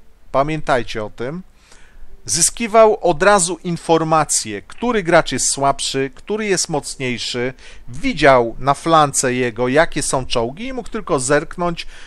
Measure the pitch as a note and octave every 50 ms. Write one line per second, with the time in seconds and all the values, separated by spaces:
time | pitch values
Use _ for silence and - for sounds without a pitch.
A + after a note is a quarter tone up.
0 | - - - _ - - - C3 C#3+ D3+ D#3 D#3 - - C#3+ A#2+ A2+ - - A2+
1 | G#2+ G#2 - - A#2 B2+ D#3+ F#3 - - - _ _ _ - - - - - -
2 | - - - - - - - E3+ E3 - - - A#3 G#3+ G#3 A3+ A3 A3 G3+ -
3 | - E3+ E3+ D3 F3 G3+ G#3 G3+ E3+ F3+ F3 - - F3+ E3+ D#3+ - - E3 D#3+
4 | D#3+ D#3 D#3+ D#3+ D3 - - - - A2 G#2 G2 - - - - A#3 A#3+ A#3+ G#3+
5 | F3 E3 E3 D#3+ C#3+ - C3+ B2 - - - C#3+ C#3 C#3 - - - - - C3+
6 | C3+ C3 - - - - G#3 G#3+ A3 G#3 F#3 D#3+ - - D#3+ C#3+ - - - -
7 | C3+ B2+ B2 G#2+ - - - B2 B2 C3 B2+ - - - - - - - A#2+ -
8 | - C4+ A#3 D3 D#3 C#3+ C3+ B2 A#2+ A#2 - - B2+ C#3 C#3+ - - E3 E3 D#3
9 | D3+ C#3 B2+ - - B2+ B2 B2+ B2+ A#2+ A2 A2+ B2 B2+ C3 D3+ E3 - - D#3
10 | C3+ - - C3+ B2+ - - B2 A#2 A#2+ C#3+ F3+ A#3 C4+ C4 B3 G#3 - - A3
11 | F#3 - E3+ C#3 B2+ B2 D3 D3+ D#3+ - - - F3 F3 F3 - - - - -
12 | -